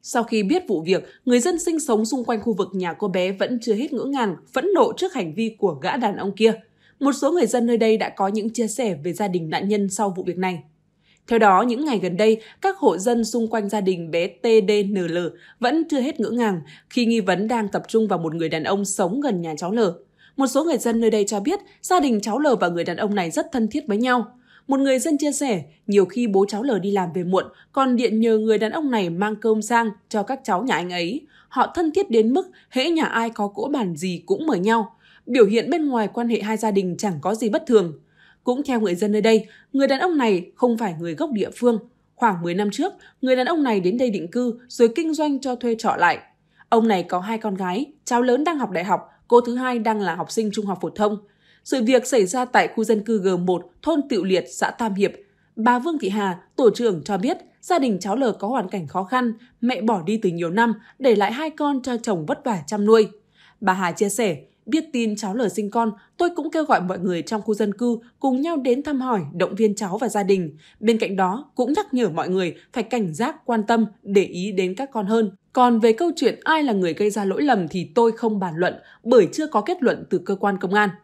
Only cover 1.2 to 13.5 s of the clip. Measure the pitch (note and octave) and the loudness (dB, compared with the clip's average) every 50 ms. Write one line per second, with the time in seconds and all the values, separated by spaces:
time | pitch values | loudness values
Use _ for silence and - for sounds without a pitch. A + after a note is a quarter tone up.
1.2 | _ B3+ B3 B3 A#3 F4+ F#4 D#4+ - F4+ E4 D#4 C#4+ - A#3 G#3 A3 A3 D4 C4 | _ 2 2 2 2 2 -2 -2 -2 -2 -2 -2 0 0 0 0 0 0 -2 -4
2.2 | A#3 - A#3+ G#3+ G3 A#3+ A3 F3+ F#3+ - - F#3+ F3+ F3+ D#3+ - G#3 G3+ F3+ F#3 | -2 -2 -4 -2 -2 -4 -2 -2 -2 -4 -4 -6 -4 -4 -6 -4 -6 -2 -2 0
3.2 | F3+ F#3 G3 F#3+ A#3+ A#3+ B3+ A#3+ A3+ A#3 G#3+ G#3 C#4 D#4 D4+ A3+ - C4 C#4 C4+ | -2 -2 -2 -2 -4 -2 -2 -4 -2 -2 -2 -2 -2 -4 -4 -6 -4 -4 -2 -2
4.2 | A#3 G3+ E3 - - _ - C4 C4 F#4+ G4+ D#4+ B3 G#3+ A3 - F4 F#4 - C4+ | -2 -2 -4 -6 -12 _ -6 -2 0 2 4 4 4 2 2 -4 -6 -4 -4 -4
5.2 | F#3+ D#3+ D3+ F#3+ A3+ A3 A3 _ - F#3 D#3 C3+ C#3 F#3 - B3+ A#3+ G#3 F#3+ - | -6 -6 -4 -4 -4 -4 -2 _ -2 -2 -2 -2 -4 -4 -2 -2 -2 -2 -4 -4
6.2 | - G3 F#3+ - A3 A3 G#3+ A3 - _ _ _ _ _ _ _ C4+ C#4 C4+ - | -6 -6 -2 2 2 2 2 2 -8 _ _ _ _ _ _ _ 0 0 0 2
7.2 | - C4+ E4 F4 C#4 G#3+ - B3 A#3 A#3+ A#3+ A3 A3+ A3 A3 G#3+ G3+ - - - | 0 2 2 2 2 2 2 0 2 2 2 2 4 4 2 2 0 -4 -2 -2
8.2 | G3 G3 G#3 A3 G3+ A3+ A3+ - A3+ G#3+ - - - G#3+ F3 C#3+ C#3+ F3+ D#3+ - | -2 0 0 -2 -4 -4 -2 -2 -4 -4 -2 -2 -2 -2 -2 -4 -4 -6 -4 -2
9.2 | G#3 G3+ F3+ F3+ E3 D#3 E3 E3 - G3 G#3+ G#3 G3+ F#3+ F#3+ - A3+ A3 F3+ F#3 | -2 -2 0 -2 -2 -2 -4 -2 0 0 0 0 0 -2 -2 -2 -2 -2 -2 -4
10.2 | F#3 F3+ E3+ F3+ F#3 F#3 F3+ D#3+ - _ _ _ _ _ _ _ _ _ _ _ | -6 -6 -4 -2 -4 -4 -4 -6 -12 _ _ _ _ _ _ _ _ _ _ _
11.2 | _ - A#3+ A3+ A3 G#3 F#3 F#3 A#3 B3 A#3 A#3+ D4+ D4+ B3 G3 F3 F3+ F3 F3 | _ 0 2 6 6 6 6 6 4 2 0 -2 -2 -2 -2 0 -2 -2 0 2
12.2 | G#3+ A3 A3 A3 - - - _ - G4 F#4+ - D4 C#4+ C4+ F3+ F#3+ A#3+ A#3+ A#3 | 4 4 4 2 -2 -18 -18 _ -2 -2 -2 2 2 2 2 2 0 0 0 0
13.2 | A3+ A3 - A#3+ A3+ A3 | 0 -2 -2 -2 -2 -2